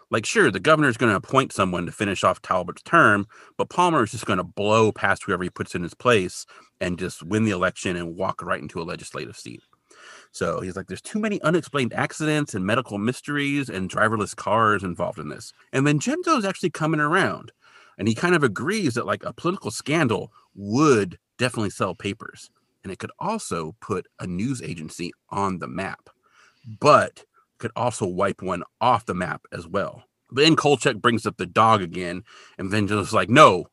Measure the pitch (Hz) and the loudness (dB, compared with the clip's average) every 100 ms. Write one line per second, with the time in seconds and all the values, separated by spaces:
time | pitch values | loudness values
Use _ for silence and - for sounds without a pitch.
0 | - 113 107 226 156 98 117 156 143 113 | -2 0 2 4 4 4 4 6 4 4
1 | 120 95 - 131 131 - 95 87 85 - | 4 4 2 2 2 0 0 -2 -4 -4
2 | 104 90 101 90 - 92 87 - - 170 | -4 2 0 0 -2 -2 -4 -10 2 6
3 | 123 101 104 - - - - - 180 156 | 6 4 0 -12 -14 -8 -4 0 2 2
4 | 110 113 - 92 87 - 101 110 110 - | 0 -4 -4 -2 -4 -2 2 4 4 2
5 | 101 95 - 90 90 - 101 90 85 - | 0 0 -2 -4 -4 -8 -8 -6 -6 -2
6 | 123 113 90 - - - _ - 92 85 | 2 2 2 -8 -18 -20 _ -6 -6 -4
7 | 90 - 80 107 110 90 92 - 98 87 | -6 -10 -2 0 2 0 -2 -2 -4 -4
8 | 85 85 95 - 90 92 69 87 82 82 | -6 -6 -6 -6 -6 -6 -8 -10 -8 -10
9 | - 69 65 - 60 57 _ _ _ - | -10 -12 -12 -14 -16 -18 _ _ _ -20
10 | - - - - 87 82 92 92 92 95 | -20 -20 -14 -6 -4 -4 -6 -8 -10 -12
11 | - 214 214 208 156 170 - 143 117 113 | -8 -4 -2 -2 0 0 0 -2 -2 -2
12 | 143 - 156 151 147 101 95 120 - 104 | -4 -2 -2 0 -2 -2 0 0 -2 -4
13 | 110 131 - 143 139 143 127 95 92 - | -4 -4 -6 -4 -2 -2 -4 -6 -4 0
14 | 107 110 95 - 98 110 110 101 95 87 | 0 0 -4 -6 0 2 4 2 -2 -4
15 | 87 - 73 67 - - _ 135 143 147 | -6 -6 -10 -12 -16 -20 _ 0 2 2
16 | 233 330 349 294 196 - 180 - 156 156 | 0 -2 0 0 0 -4 -6 -2 -2 0
17 | 147 180 123 85 - - _ - _ - | 2 2 0 -4 -12 -20 _ -20 _ -4
18 | 104 110 175 175 135 92 139 220 160 117 | -2 0 2 2 2 -2 -4 -2 -2 -2
19 | 98 190 - - 170 202 - - - 165 | -4 -6 -8 -6 -6 -4 -8 -8 -4 0
20 | 131 101 - _ _ - 101 120 156 113 | 0 -2 -6 _ _ -12 -4 2 4 4
21 | 95 82 _ - 123 117 101 - 101 85 | 2 -6 _ -4 -4 -2 -4 -2 -4 -4
22 | 101 98 - - - _ _ _ 95 87 | -8 -8 -12 -20 -20 _ _ _ -14 -12
23 | - - 170 220 - 85 80 - - 92 | -12 -8 -6 -6 -6 -8 -8 -10 -8 -6
24 | - - 92 87 120 123 - 85 78 - | -8 -12 -8 -4 -4 -6 -8 -10 -12 -10
25 | 90 - - 95 98 90 82 76 95 - | -12 -12 -10 -4 -4 -4 -8 -8 -8 -10
26 | _ _ _ _ _ _ 117 110 147 127 | _ _ _ _ _ _ -18 0 4 4
27 | 92 - _ _ _ - 110 - 120 - | 4 -8 _ _ _ -12 -8 -4 -4 -2
28 | 95 90 98 - 92 87 - - 120 120 | -4 0 -2 -2 -6 -6 -8 -2 2 2
29 | - 90 90 - - 98 85 98 80 - | 0 -4 -4 -6 -10 -14 -6 -4 -4 -8
30 | _ _ - 123 160 156 147 139 143 110 | _ _ -6 2 4 4 4 4 2 2
31 | 120 113 104 - 90 110 113 110 87 87 | 0 0 -2 -6 -2 4 4 4 0 -6
32 | 87 92 - - - - 95 107 98 107 | -8 -10 -14 -20 -20 -10 -4 0 0 0
33 | 85 104 95 135 143 90 - | 0 0 4 8 8 8 -2